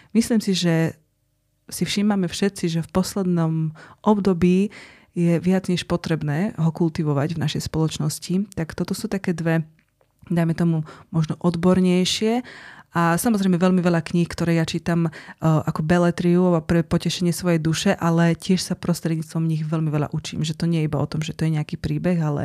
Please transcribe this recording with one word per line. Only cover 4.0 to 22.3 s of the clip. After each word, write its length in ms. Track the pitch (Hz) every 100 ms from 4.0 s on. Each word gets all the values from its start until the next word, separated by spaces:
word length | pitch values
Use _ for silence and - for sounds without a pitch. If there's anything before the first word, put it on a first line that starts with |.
období 720 | 214 208 190 175 180 180 208 - - - _ 175
je 140 | 170 170
viac 260 | 175 190 185
než 160 | 175
potrebné 720 | - 175 - 160 151 147 214 -
ho 160 | 160
kultivovať 640 | - 170 156 151 139 151 165
v 60 |
našej 200 | 147 - -
spoločnosti. 880 | 156 160 - 151 - - 185 214 -
Tak 220 | 160 -
toto 160 | 175
sú 160 | 196 214
také 240 | 196 190
dve, 320 | 165 165 165 156 _ _ _ _ _ -
dajme 240 | 170 165
tomu, 340 | 160 170 160 151 - -
možno 260 | 165 156 -
odbornejšie. 1040 | 175 170 180 185 185 180 180 - 220 240 254 - - - -
A 320 | 170 170 175
samozrejme 400 | 247 208 190 175
veľmi 240 | 185 185 170
veľa 160 | 170
kníh, 240 | 160 175 170
ktoré 320 | - 170 165
ja 80 | 160
čítam, 400 | 170 - 170 165
e, 40 | - - - 160
ako 400 | 156 - - 156
beletriu 720 | 175 175 170 175 175 180 170
a 80 | 160
pre 160 | 170
potešenie 480 | 165 170 170 - 175
svojej 320 | 160 180 165
duše, 300 | 160 160 196
ale 400 | - 165 165 170
tiež 320 | 165 - 180 -
sa 80 |
prostredníctvom 720 | 180 - 170 165 160 160 165 165
nich 160 | 160
veľmi 320 | 156 160 160
veľa 160 | 151 147
učím. 320 | 156 - -
Že 160 | 156 156
to 80 | 170
nie 160 | 165
je 80 | 151
iba 80 | 151
o 80 | -
tom, 160 | 156
že 160 | 156 -
to 80 | 160
je 80 |
nejaký 240 | 156 147 160
príbeh, 400 | 156 151 170 175
ale, 260 | 151